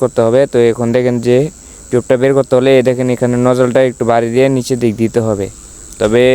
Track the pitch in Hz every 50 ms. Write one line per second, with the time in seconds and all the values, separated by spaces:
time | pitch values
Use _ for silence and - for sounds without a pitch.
0 | 131 123 - 127 113 113 117 131 139 - - 120 120 117 110 117 120 117 117 127
1 | 123 127 123 120 113 123 123 127 147 160 - - - - - - - - 127 123
2 | 110 - 131 120 127 135 139 135 131 - 131 123 127 135 135 131 120 127 123 123
3 | 127 127 123 - 127 123 123 123 123 127 127 123 127 123 120 131 131 127 117 -
4 | 120 113 117 117 117 117 117 127 131 135 135 127 120 - 131 120 123 117 104 107
5 | 113 107 - 117 113 110 107 98 98 101 - - - - - - - - - -
6 | 110 107 110 120 127 127 131